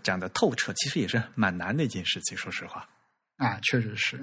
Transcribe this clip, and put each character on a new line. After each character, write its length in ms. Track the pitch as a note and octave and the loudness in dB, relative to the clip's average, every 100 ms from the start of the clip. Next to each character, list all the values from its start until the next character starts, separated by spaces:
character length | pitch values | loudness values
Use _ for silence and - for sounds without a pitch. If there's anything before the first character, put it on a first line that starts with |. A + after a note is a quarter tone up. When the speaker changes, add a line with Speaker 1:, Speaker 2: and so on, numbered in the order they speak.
Speaker 1:
讲 160 | - F#2 | 0 0
得 100 | F#2 | -2
透 240 | - G#3+ | 2 2
彻， 180 | A#2 - | 2 0
其 160 | G2 C#3 | 0 0
实 100 | - | 2
也 80 | - | 2
是 160 | A#2 A2+ | 2 0
蛮 240 | - G2+ F2 | 2 2 2
难 180 | F2 C3+ | 0 0
的 100 | C#3 | 0
一 20 | |
件 180 | F#2+ F2 | 0 -2
事 160 | F2+ - | 0 -2
情， 120 | - | -2
说 140 | - | -6
实 160 | - - | -8 -8
话。 200 | - - _ _ _ _ - | -12 -14 _ _ _ _ -2
Speaker 2:
啊， 200 | A#2+ - | 0 0
确 180 | - B2+ | 2 2
实 140 | A2 A2 | 2 0
是。 220 | - - | -2 -2